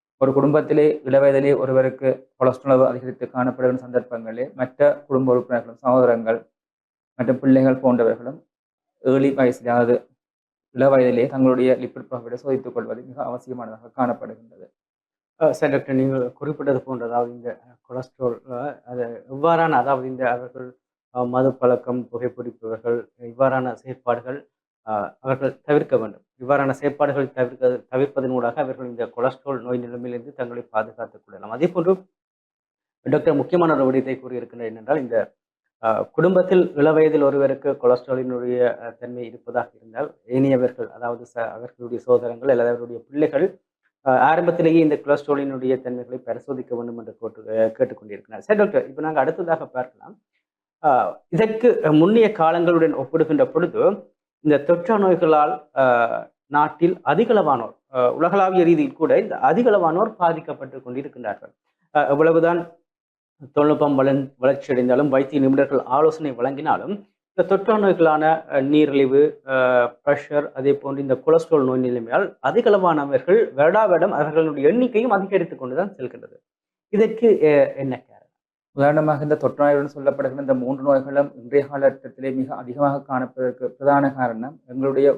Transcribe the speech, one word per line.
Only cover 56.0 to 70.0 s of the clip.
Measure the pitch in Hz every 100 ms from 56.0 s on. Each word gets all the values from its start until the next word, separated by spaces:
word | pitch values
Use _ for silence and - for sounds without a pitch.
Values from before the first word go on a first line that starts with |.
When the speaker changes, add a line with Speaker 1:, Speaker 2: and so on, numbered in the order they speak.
| 117 117 - _ _
Speaker 2:
நாட்டில் | 147 151 - 170 -
அதிகளவானோர், | - 160 233 220 160 131 113 - _
அஹ், | 131 123
உலகளாவிய | 123 165 196 190 185
ரீதியில் | 170 165 139 135
கூட | 156 147
இந்த | 214 -
அதிகளவானோர் | 131 170 247 208 170 165 220 -
பாதிக்கப்பட்டு | 170 160 165 147 135 135
கொண்டிருக்கின்றார்கள். | 123 123 143 - 113 98 - _ _ _ _
அஹ், | 151 143
எவ்வளவுதான் | 143 160 165 165 170 170 - _ _ _ _ _ _ 135
தொழில்நுட்பம் | - 147 143 147 135
வளர்ந்-, | 135 139 135 _
வளர்ச்சி | 131 135 -
அடைந்தாலும், | 127 123 127 147
வைத்திய | 131 139 147
நிபுணர்கள் | 135 135 135 135
ஆலோசனை | - 131 156 156 151
வழங்கினாலும், | 117 127 139 156 98 120 202 - _ _ -
இந்த | 180
தொற்றா | 196 196 214
நோய்களான, | 196 170 160 156 156 160 -
அஹ், | 143
நீரிழிவு, | 135 151 147 139 135 135 151 151 131
அஹ், | 131 127 123 120
பிரஷர், | -